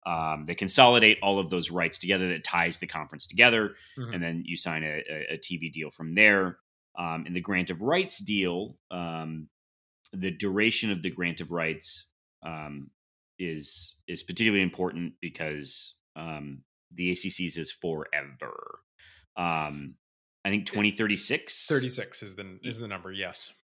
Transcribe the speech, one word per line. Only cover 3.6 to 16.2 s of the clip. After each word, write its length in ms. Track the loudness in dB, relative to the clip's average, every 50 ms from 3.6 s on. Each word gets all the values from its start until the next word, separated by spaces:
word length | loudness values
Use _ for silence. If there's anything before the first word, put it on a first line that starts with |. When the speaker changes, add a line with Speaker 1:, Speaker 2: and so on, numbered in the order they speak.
| 2 0 -4 -8 -20 -20 -12
Speaker 2:
Mm-hmm. 160 | -12 -10 -6 -6
Speaker 1:
and 100 | -4 -4
then 200 | -2 -4 -4 -6
you 100 | -6 -6
sign 280 | -4 -4 -4 -4 -2 -4
a, 200 | -4 -4 -6 -6 -8
a, 240 | -8 -8 -6 -8 -8
a 40 |
T 200 | -8 -6 -8 -8
V 120 | -6 -8 -8
deal 220 | -8 -8 -10 -10
from 240 | -10 -10 -8 -2 4
there. 420 | 6 8 8 8 6 4 2 -2 _ _ _ _ _ _ _ _
Um, 280 | -8 -6 -4 -4 -6 -6
in 60 | -4 -4
the 80 | -4
grant 280 | -2 0 0 0 0 0
of 120 | -4 -4
rights 360 | 0 0 2 2 0 -2 -4
deal, 580 | -6 -4 -2 0 2 2 2 0 -2 -4 -6 -10 _ _ _
um, 560 | -8 -6 -6 -6 -6 -6 -6 -6 -8 -10 -10 -14 _ _ _ _ _ _ _ _ _ _ _ -14
the 200 | -8 -4 -4 -4
duration 600 | -4 -2 -4 -2 2 4 4 4 2 2 0 0
of 100 | -2 -2
the 80 | -2 -6
grant 300 | -4 -2 -4 -4 -4 -6
of 120 | -8 -6
rights, 560 | -4 -2 -2 -2 -4 -6 -6 -8 -8 -8 -10 _ _ _ _ _ _ _ -12
um, 440 | -12 -10 -10 -10 -12 -12 -12 -14 -16 _ _ _ _ _ _ _ _ _
is, 640 | _ -6 -6 -6 -6 -6 -6 -4 -4 -6 -6 -8 _ _
is 160 | -10 -8 -8 -6
particularly 400 | -6 -2 2 2 4 4 4 2
important 500 | 2 0 -2 -4 -4 -4 -6 -8 -8 -8 _
because, 760 | -14 -14 -10 -8 -6 -6 -6 -6 -6 -6 -6 -6 -6 -8 -10 _ _ _ _
um, 480 | -14